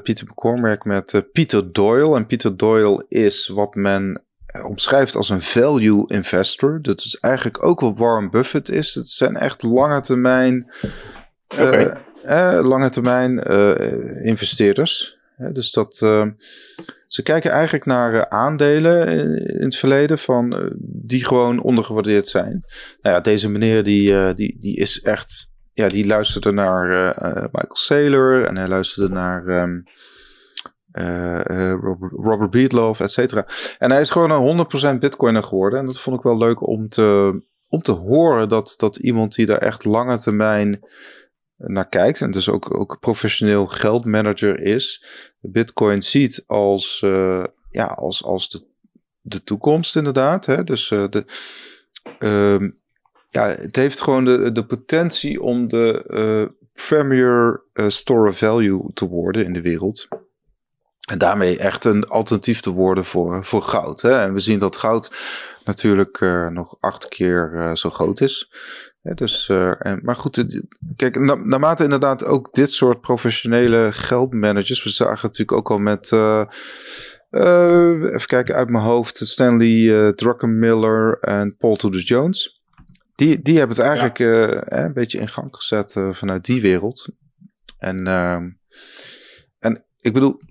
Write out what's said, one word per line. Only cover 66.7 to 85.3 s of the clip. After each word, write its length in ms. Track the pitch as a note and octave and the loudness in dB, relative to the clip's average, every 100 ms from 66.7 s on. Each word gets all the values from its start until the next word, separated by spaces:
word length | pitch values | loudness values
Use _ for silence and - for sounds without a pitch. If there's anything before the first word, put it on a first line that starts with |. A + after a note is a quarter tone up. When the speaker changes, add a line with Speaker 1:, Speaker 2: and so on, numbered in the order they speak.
| - | -6
Speaker 1:
acht 280 | F#2+ - - | -6 -6 -10
keer, 440 | - F2+ F2+ D#2+ E2 | -2 0 0 -2 -4
eh, 180 | E2 D#2+ | -4 -4
zo 140 | E2+ | -4
groot 320 | - F#2 - | -2 -2 0
is. 300 | C3+ - - - - - - _ | -2 -2 -12 -16 -18 -18 -20 _
Hè, 120 | - | -12
dus, 360 | E2+ F#2 - - | -6 -4 -4 -2
eh, 220 | F#2+ F2+ - - | 0 0 -2 -6
en, 140 | G2 | -6
maar 120 | A#2+ B2 | -6 -4
goed, 220 | C#3+ - | -4 -2
eh, 240 | A#2 - - - - - | -2 -6 -12 -16 -12 -4
kijk, 240 | B2+ B2 | -2 0
na-, 160 | C3+ B2+ | 0 0
naarmate 480 | G#2+ C3+ D#3 E3 | 0 2 2 2
inderdaad 420 | D3 C#3 C#3 C3 - | 2 2 0 0 0
ook 280 | C#3 - | 0 0
dit 180 | - C#3+ | 2 2
soort 300 | - B2+ A#2+ | 4 2 2
professionele 880 | - A#2+ A#2+ - A#2 A#2 B2 A#2 A2 | 0 -2 0 -2 0 2 4 4 2
geldmanagers, 920 | G#2 - B2 C3 A#2 G#2 G2+ F#2+ B2+ | 0 -2 0 0 0 0 0 -2 -4
we 60 | G#2 | -4
zagen 300 | - A#2 G#2+ A2 | 0 0 0 -4
natuurlijk 300 | - G#2 - | -4 -2 -2
ook 120 | - | 0
al 60 | G#2 | 0
met, 340 | G#2 G#2 - | 0 -2 0
eh, 300 | A2 A2 G#2+ G#2 - - - - - - - _ | 2 4 2 -2 -8 -18 -18 -18 -18 -18 -20 _
eh, 600 | - F3 F3 F3 F3 E3+ E3 D#3 | 2 4 6 6 6 4 2 -2
even 120 | - - | -4 -2
kijken 280 | B2+ - - | 0 0 0
uit 140 | A#2+ | 0
mijn 140 | A#2 | 0
hoofd, 340 | A2 A#2+ A2+ - | 2 2 0 -4
Stanley, 880 | A2 - B2 A#2 A2+ A2+ A2+ G#2+ G#2 | -2 2 4 6 4 6 6 6 4
eh, 40 | |
Druckenmiller 1080 | G2+ A#2+ A#2+ A#2 A2 A2+ A2+ A2 A2 A2 - | 2 0 0 0 2 2 2 2 2 0 0
en 360 | - G2+ G2+ - | -2 0 -2 0
Paul 180 | A2+ G#2 | 0 0
Tudor 260 | G#2+ F#2 | 0 -2
Jones. 600 | - B2 E3+ F#3+ - _ _ _ - _ _ - | 0 0 0 -2 -6 _ _ _ -20 _ _ 0
Die, 260 | D3+ D#3 | 2 2
die 160 | C3+ D#3+ | 4 4
hebben 180 | B2 A2+ | 4 2
het 80 | A2 | 0
Speaker 2:
Ja. 60 | |
Speaker 1:
eigenlijk, 280 | A#2+ A#2+ A#2 | 2 -2 0
eh, 420 | A#2 A2+ G#2+ - - - | 2 4 2 0 -4 -4
hè, 80 | E3 | -4
een 80 | |
beetje 260 | C3 A#2 - | -4 -4 -6
in 80 | |
gang 280 | G#2+ | -8